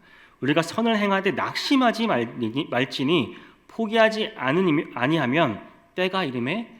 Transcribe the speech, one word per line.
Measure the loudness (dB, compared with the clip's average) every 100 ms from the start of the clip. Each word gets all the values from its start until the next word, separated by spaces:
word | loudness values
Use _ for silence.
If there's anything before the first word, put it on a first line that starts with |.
| _ -20 -20 _
"우리가 | -2 0
선을 | -2 -2 0 2
행하되 | 2 0 0
낙심하지 | -2 -4 -4 0 2 2 2 0
말니-, | 0 -2 -4 -4 -4 -2
말지니 | -2 -2 -2 0 2 0 -6 -20 -20 -12
포기하지 | -6 0 4 4 2 -4 -4
않으니-, | 0 2 2 2 0 -2
아니하면 | 0 2 2 2 2 -2 -10 -20 _ -4
때가 | -2 -2
이름에 | -2 -2 -4 -4 -6